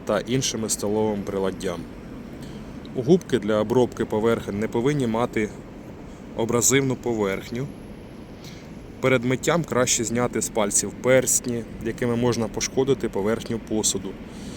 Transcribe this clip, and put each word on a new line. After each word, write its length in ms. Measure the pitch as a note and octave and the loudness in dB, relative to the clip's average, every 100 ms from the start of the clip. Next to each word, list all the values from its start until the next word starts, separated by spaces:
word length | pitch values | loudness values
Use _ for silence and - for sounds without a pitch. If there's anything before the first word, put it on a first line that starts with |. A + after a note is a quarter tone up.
| - | 0
та 140 | G#2 | 2
іншими 500 | - C3+ C3 A2+ G#2+ | 2 0 0 -2 -2
столовим 520 | - G#2 G#2+ A2 G2+ | -2 0 2 2 0
приладдям. 580 | F#2+ F#2+ F#2+ F2 F#2 E2+ D#2 - - - - - - - - - - C3+ | -2 0 0 -2 -4 -4 -8 -12 -14 -12 -12 -12 -12 -12 -12 -12 -8 -2
Губки 440 | A#2+ F#3 - A2+ | 4 4 4 0
для 220 | G2+ G#2+ | 2 2
обробки 440 | G#2+ B2+ A#2+ - A2 | 4 4 4 2 -2
поверхень 540 | G#2+ A2+ A2+ A2 G2+ | 2 2 2 0 -4
не 80 | A2 | -2
повинні 400 | A#2+ C3 D3 A#2+ | 0 2 2 0
мати 420 | A2 A#2+ A2+ G#2+ - - - - - - - - - | 0 0 0 -2 -4 -14 -16 -16 -14 -16 -16 -8 -4
абразивну 580 | A2 A#2 A2 C#3 C3+ B2 | 0 2 4 4 4 0
поверхню. 720 | A#2+ A2 G2+ G2 - A#2 C#3+ - - - - - - - - - - - - - | -2 0 0 0 -4 -6 -6 -10 -14 -16 -16 -16 -16 -16 -16 -14 -14 -14 -14 -2
Перед 240 | B2+ B2+ B2 | 2 4 4
миттям 380 | B2+ - E3 | 0 2 2
краще 400 | D3 A#2+ B2+ - | 2 2 2 2
зняти 380 | G#2+ A#2+ B2 A#2 | 0 0 0 0
з 80 | - | 0
пальців 420 | A2+ G2+ - G2+ | 2 2 2 0
перстні, 720 | - B2 C3 B2 - B2 A#2 A2 - A2+ | 0 4 6 6 2 0 -4 -6 -6 -6
якими 300 | - A#2+ A#2 | -2 0 2
можна 320 | B2 A2+ A2 | 2 2 0
пошкодити 640 | A#2 - C3+ C3+ B2 A2 | -2 0 2 4 2 2
поверхню 500 | G#2 G2+ A2+ - A2+ | 0 0 0 -2 -6
посуду. 500 | - G#2+ G2+ G2 F#2+ - - - - | -2 0 2 0 -4 -10 -12 -12 -12